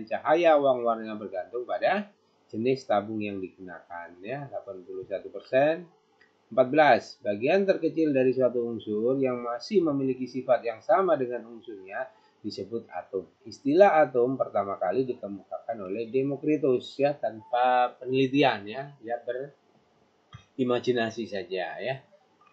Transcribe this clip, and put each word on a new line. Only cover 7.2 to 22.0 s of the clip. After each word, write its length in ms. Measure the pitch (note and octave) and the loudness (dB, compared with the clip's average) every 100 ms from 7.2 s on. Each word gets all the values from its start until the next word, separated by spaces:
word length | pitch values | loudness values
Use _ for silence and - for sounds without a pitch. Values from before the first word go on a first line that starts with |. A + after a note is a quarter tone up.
| G#2 | -4
bagian 400 | G#2 C3+ G3 G3 | -2 2 2 2
terkecil 480 | F3 D#3+ D3+ D#3 | 2 0 2 2
dari 160 | C3 C3 | 4 4
suatu 320 | B2+ B2 A#2+ | 4 2 2
unsur 560 | A#2 A2+ G#2+ G#2 A#2 C#3 | -4 -4 -4 0 0 2
yang 240 | C3 B2 | 0 -2
masih 400 | A#2+ A#2+ - G3+ | -6 -8 0 2
memiliki 480 | D#3+ C#3 C3+ B2+ B2 | 2 2 -2 -2 -6
sifat 320 | C3 B2+ A#2 | -4 0 2
yang 160 | A2+ A2 | 0 -4
sama 400 | - F3 F#3 D3 | 2 4 4 2
dengan 240 | B2 A#2+ A2+ | 0 -6 -10
unsurnya 560 | A#2 A2+ G2 F#2+ A2 C3 _ _ _ | -16 -14 -14 -10 -10 -10 _ _ _
disebut 480 | G#2+ G#2 G2 A2+ - | -10 -10 -8 -10 -10
atom. 320 | F2 - G2 - _ | -12 -6 -8 -8 _
Istilah 560 | A2+ - C#3 E3 G3+ D#3 C#3+ | -20 -6 2 6 8 6 4
atom 320 | B2 B2 C3 | 4 2 0
pertama 400 | A#2 G#2+ G2 F#2+ | -2 -2 -2 -2
kali 240 | F#2 A2+ B2+ | -2 0 -2
dikemukakan 800 | A#2+ G2+ G2 - F2 - G#2+ F#2 | -6 -10 -12 -12 -12 -10 -8 -8
oleh 160 | G#2+ A2+ | -8 -4
Demokritus, 880 | C3 C#3 C3+ D3+ D3+ C#3+ B2 - - | -2 -2 -4 -2 0 2 0 -2 -2
ya, 160 | C#3+ C#3+ | -2 -2
tanpa 800 | - A2 - B2 B2+ B2+ B2 - | -6 -8 -4 0 2 2 0 -4
penelitian, 640 | B2+ C3 C3 C3+ C3+ G#2+ | -2 0 2 4 2 2
ya, 320 | G2+ B2+ D3 C#3+ | -6 -12 -12 -12
ya, 160 | A2 A#2+ B2 B2 D3 - _ _ _ _ _ _ _ - _ | -8 -8 -6 -8 -10 -16 _ _ _ _ _ _ _ -20 _
berimajinasi 720 | - B2 A#2+ B2+ B2 A2+ A2+ G2 | -4 0 0 0 0 -2 -4 -8
saja, 560 | G2 F2 F#2 E2+ E2+ | -8 -6 -6 -6 -6
ya. 160 | A2 C3+ | -8 -8